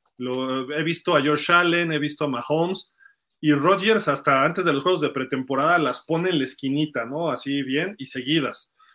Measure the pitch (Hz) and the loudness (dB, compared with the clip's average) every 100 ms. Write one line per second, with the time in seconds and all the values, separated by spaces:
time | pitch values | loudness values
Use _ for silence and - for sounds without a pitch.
0 | _ - 127 131 131 131 127 151 160 165 | _ -10 -6 -4 -2 -4 -4 -4 -2 -2
1 | 185 151 143 147 - 175 175 170 170 151 | 2 2 2 0 4 4 4 2 0 -2
2 | 147 - 147 123 - 156 175 190 - _ | -4 -4 -4 -4 -2 0 0 -4 -10 _
3 | _ _ _ _ 151 143 160 190 208 214 | _ _ _ _ 2 4 4 4 4 2
4 | 160 135 - 135 143 190 170 139 170 180 | 2 0 2 4 2 2 0 0 0 0
5 | 139 131 127 131 131 135 156 170 135 - | 0 -2 -4 -4 -2 0 2 2 0 -2
6 | - 165 185 156 131 - 135 143 151 127 | -4 -2 0 0 -2 -4 -4 -2 -2 -4
7 | 117 147 165 123 139 139 131 143 190 208 | -6 -4 -4 -4 -4 -4 -2 -2 -2 -6
8 | 127 131 131 160 123 - - _ _ | -10 -8 -2 0 0 -6 -16 _ _